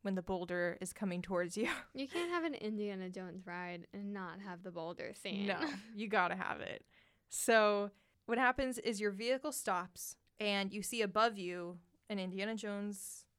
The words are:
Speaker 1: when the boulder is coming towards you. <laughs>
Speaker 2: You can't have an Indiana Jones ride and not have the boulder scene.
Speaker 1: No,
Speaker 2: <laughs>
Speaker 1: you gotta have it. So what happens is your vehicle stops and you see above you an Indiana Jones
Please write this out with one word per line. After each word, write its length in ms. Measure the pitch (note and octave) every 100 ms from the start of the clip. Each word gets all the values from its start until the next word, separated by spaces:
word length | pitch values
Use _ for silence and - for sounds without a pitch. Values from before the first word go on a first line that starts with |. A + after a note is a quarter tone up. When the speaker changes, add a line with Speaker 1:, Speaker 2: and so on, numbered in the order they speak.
Speaker 1:
when 140 | G3+ F#3+
the 60 |
boulder 540 | F3 F#3 F3 F3 F3 -
is 100 | F#3
coming 280 | - G3+ F3+
towards 340 | F#3 F#3 F3 F#3+
you. 120 | B3 -
<laughs> 120 | - C4
Speaker 2:
You 120 | C4+
can't 220 | E4+ F4
have 120 | F4
an 120 | E4 C#4+
Indiana 540 | G#3+ G#3+ G#3 F#3+ F#3
Jones 360 | F#3+ F#3 F3 F#3
ride 400 | F3 F3+ F3 F3
and 200 | G3 G3+
not 260 | G3+ F3+ E3+
have 220 | G3+ F3
the 80 | F#3
boulder 420 | E3+ E3 E3+ -
scene. 340 | - - G3 G3+
Speaker 1:
No, 120 | F#3 D4+ A#3+
Speaker 2:
<laughs> 180 | A3 A3
Speaker 1:
you 120 | G#3+
gotta 280 | G#3 F3+ F#3
have 260 | F3+ -
it. 220 | - - - - _ _ _
So 640 | - - A3+ G#3+ G3+ G3+ - _ _ -
what 120 | A#3
happens 400 | B3+ B3+ C4 B3
is 200 | - G#3
your 100 | G#3
vehicle 400 | G3 A3+ C4 D4+
stops 640 | C4+ - F#3 F3+ - - - _ _
and 340 | G#3 G3+ G3
you 80 | G#3
see 200 | G3 A#3+
above 360 | G#3 G3 A3+ G#3
you 400 | F3 F3+ F3 F3 _ _ _
an 100 | G3+
Indiana 360 | F#3 F#3+ G3+ A3+
Jones 680 | G#3 G3+ G#3 G3+ - - -